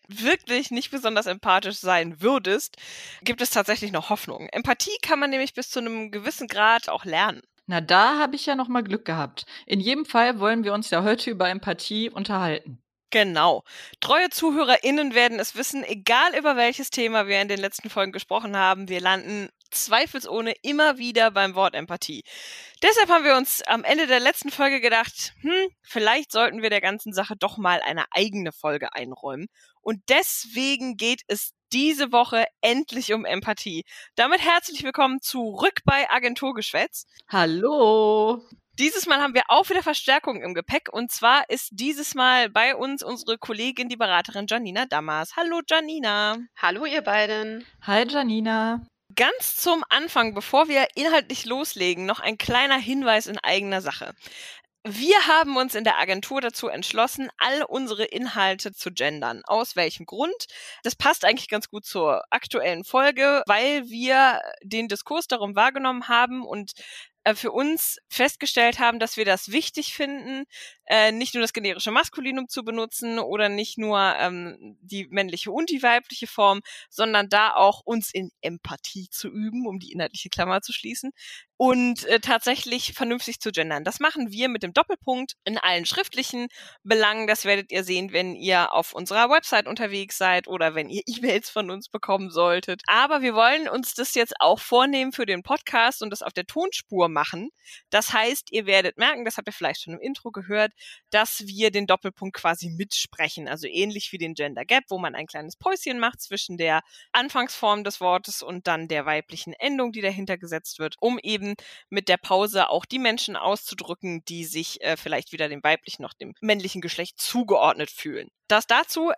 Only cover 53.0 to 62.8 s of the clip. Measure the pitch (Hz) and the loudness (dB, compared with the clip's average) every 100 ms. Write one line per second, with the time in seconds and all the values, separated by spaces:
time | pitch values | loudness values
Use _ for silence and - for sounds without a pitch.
53 | 247 220 - 208 - 196 202 190 147 - | 2 2 2 -4 -2 0 0 -4 -4 -8
54 | - - - - - - _ _ 214 208 | -10 -14 -18 -18 -18 -20 _ _ -10 0
55 | 311 403 330 311 285 254 262 214 220 165 | 4 6 6 4 4 0 -2 0 2 2
56 | 180 190 - 269 240 - - 156 - 214 | 2 -2 -2 -4 -4 -4 -6 -4 -2 0
57 | 240 - 262 - 247 285 - 262 254 208 | 0 -2 -8 -2 0 0 -2 -4 -4 -4
58 | 220 - 254 214 190 190 202 - 185 180 | -4 -4 -4 0 2 0 -6 -10 -8 -2
59 | 143 151 120 117 - 220 - 180 160 - | -2 -2 -4 -4 0 0 0 0 -2 -2
60 | 165 202 320 480 - - - - 254 - | -10 -4 -4 -4 -10 -14 -18 -10 -8 0
61 | - - 190 262 - 214 - 208 - 190 | 2 4 4 2 0 -6 -6 -12 -8 0
62 | 156 117 - - - 240 165 170 | 2 2 0 -4 -2 -2 -2 -4